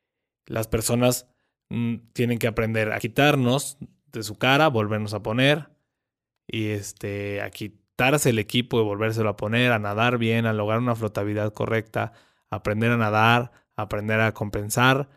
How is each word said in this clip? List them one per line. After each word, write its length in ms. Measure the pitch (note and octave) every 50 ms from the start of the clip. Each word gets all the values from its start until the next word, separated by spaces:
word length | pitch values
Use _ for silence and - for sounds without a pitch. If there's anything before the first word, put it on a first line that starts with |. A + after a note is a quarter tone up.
| _ _ _ _ _ _ _ _ _
las 220 | - B2+ A2+ A2
personas, 600 | - - A2 A2 - A#2+ A#2+ B2 B2 B2 - - _ _ _ _ _ _ _ _ _
mm, 260 | - A#2 A#2 A#2 A#2 A2+ - _ _
tienen 240 | - A#2+ A#2+ A#2+ A2
que 80 | -
aprender 440 | A#2 A2 A2+ A2 A2 A2+ A2 G#2+ G#2+ A2+
a 60 | A2
quitarnos 800 | - A2+ - - C#3 D3 C#3+ C#3 B2 A#2+ B2+ C#3+ - - - _ - - _ _ _ _
de 120 | - A2+ G#2+
su 140 | G#2+ G2+
cara, 300 | - - B2+ C3+ D3 D#3 D#3+
volvernos 440 | B2 A2 G#2 G#2 G#2+ G#2+ G#2+ G#2 G#2+
a 80 | G#2 G#2+
poner, 460 | A2+ A2 B2+ C3+ C#3+ D3 D#3+ C#3+ - _ _ _ _ _ _ _ _ _ _ _ _ _ _ _
y, 200 | - - A2+ G#2+
este, 760 | G#2+ G#2+ G2+ G2 - - _ - G#2 G2+ G2+ G2+ G2+ G2+ G2+
a 80 | G#2 G2+
quitarse 800 | - - G#2+ G2+ - _ _ _ _ - B2 C3+ D3+ D3 - C3+
el 80 | A#2 A2
equipo 400 | G#2 - - B2 B2 - C3 A#2
y 40 | A2
volvérselo 460 | G#2 G2+ G2+ A2 A2+ A2 A2+ G#2+ G#2
a 80 | G2+
poner, 340 | - G#2+ G#2 A2+ A#2+ B2 B2
a 80 | A#2 G#2+
nadar 380 | G#2 G2+ G2+ G#2+ A#2 B2 B2
bien, 280 | A#2 A2+ A2+ A2+ A#2 A#2
a 80 | A2+ A2
lograr 260 | G#2 G#2 G#2+ A2 A#2
una 160 | B2 B2 A#2
flotabilidad 580 | A2+ A2+ G2+ - A2 G2+ G#2 G#2 G#2 G#2 A2 -
correcta, 600 | - A2+ A2 A2+ A2 G#2+ - - A2+ G#2+ A2 - _ _ _ _ _ _ _
aprender 420 | - G2 - G#2+ G#2 G#2+ A#2 A#2
a 60 | A#2+
nadar, 540 | A#2 A2 G#2 G#2+ G#2+ A2 A#2 A#2+ A#2+ B2 - - - _ _ _
aprender 440 | - G#2+ - - G#2 G#2 A2 A2 A2
a 120 | A2+ A2 -
compensar, 760 | - G#2+ G2+ - G#2 G#2 G#2 - B2 B2 C3 C3 C#3 C#3 - _